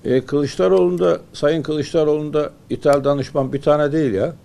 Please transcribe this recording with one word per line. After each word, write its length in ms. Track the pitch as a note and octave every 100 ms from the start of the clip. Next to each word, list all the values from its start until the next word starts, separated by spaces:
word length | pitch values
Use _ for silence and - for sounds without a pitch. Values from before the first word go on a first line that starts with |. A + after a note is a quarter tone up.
E, 160 | - B2+
Kılıçdaroğlu'nda, 960 | B2+ C#3+ C#3+ - F#3 F#3+ F3+ F3+ F3 E3 -
Sayın 300 | - D3 E3
Kılıçdaroğlu'nda 880 | D3 D3+ C3+ E3+ D3+ D3+ D3+ D3+ D3 - -
ithal 340 | A#2+ D3 C#3+
danışman 480 | C3+ C#3+ C3 D3 C3+
bir 100 | C3+
tane 300 | D3+ D3+ D3
değil 220 | D#3 C#3+
ya. 180 | F#2+ C#3 D#3